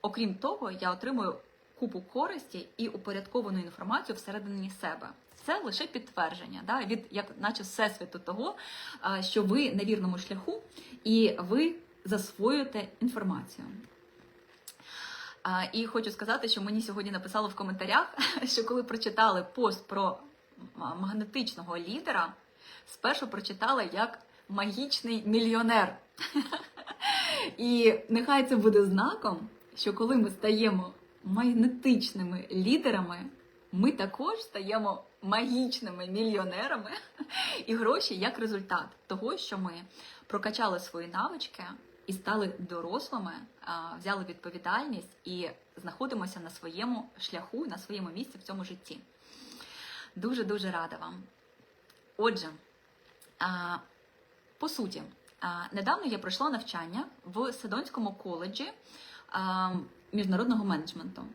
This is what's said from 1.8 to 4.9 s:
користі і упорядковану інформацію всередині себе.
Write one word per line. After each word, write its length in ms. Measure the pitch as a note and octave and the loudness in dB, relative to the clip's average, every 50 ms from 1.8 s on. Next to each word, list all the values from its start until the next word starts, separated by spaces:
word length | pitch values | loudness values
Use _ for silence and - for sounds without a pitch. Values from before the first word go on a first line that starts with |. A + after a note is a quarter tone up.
| B3+ - - F#3 | -6 -6 -6 -8
користі 640 | - - - B3 D4+ - G4 D4+ - - - F3+ - - _ | -10 -6 -2 0 0 0 -2 -8 -10 -10 -12 -12 -12 -12 _
і 100 | - A3+ | -6 -6
упорядковану 720 | A3+ - G3 - G#3 G3 G3 G3 - - B3 A3 G3+ F#3+ F#3+ | -4 -4 -8 -8 -6 -6 -6 -6 -2 -2 -2 0 0 -2 -2
інформацію 560 | F3 F3 - - G3+ G3 A#3 D4 - - G#3+ | -2 -4 -10 -8 -4 0 0 0 0 -2 -8
всередині 540 | - - - G3 G#3+ G3 G3+ G3+ G3 F#3+ F#3+ | -8 -6 -8 -8 -6 -6 -6 -6 -6 -6 -8
себе. 400 | F#3+ - - E3 | -8 -6 -6 -6